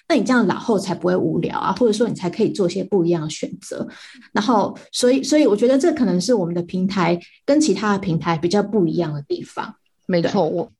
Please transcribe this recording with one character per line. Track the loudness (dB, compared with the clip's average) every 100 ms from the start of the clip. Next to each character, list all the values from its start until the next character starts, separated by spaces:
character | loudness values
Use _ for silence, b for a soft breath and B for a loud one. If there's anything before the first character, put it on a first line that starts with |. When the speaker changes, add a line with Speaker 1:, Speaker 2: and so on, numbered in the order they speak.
| -2
Speaker 1:
那 | 0
你 |
这 | 2
样 | 2 2
老 | -2
后 | -2 -2
才 | -2
不 | -4 0
会 | 0
无 | 0 -2
聊 | -4 -4
啊， | -4 0
或 | 2
者 |
说 | 2 -2
你 |
才 | -2 -6
可 | -2
以 | -2
做 | 0 -2
一 |
些 | -2
不 | -2 0 2
一 |
样 | 0
的 | -2
选 | -8 -10 -10
择。 | -14 -10 -10 B B -20 B
然 | -4
后， | 0 2 0 -6 B
所 | 0 2
以， | 2
所 | 2 4
以 | 4
我 | 4
觉 | 4
得 | 4
这 | 2
可 | 2 2
能 | 2
是 | 2
我 | 0 0
们 |
的 | -4
平 | -4 -2 -2
台 | 0 0 0 B B 0
跟 | 2
其 | 2
他 | 2 0
的 | 0
平 | 0 -2
台 | 0 -2
比 | 0
较 | 0
不 | 2 2 0
一 | 0
样 | -2
的 | -4
地 | -6 -8
方。 | -8 -10 -12 -12 _ _ -2
Speaker 2:
没 | 0
错， | 0 0 0
Speaker 1:
对。 | -2
Speaker 2:
我， | -6 _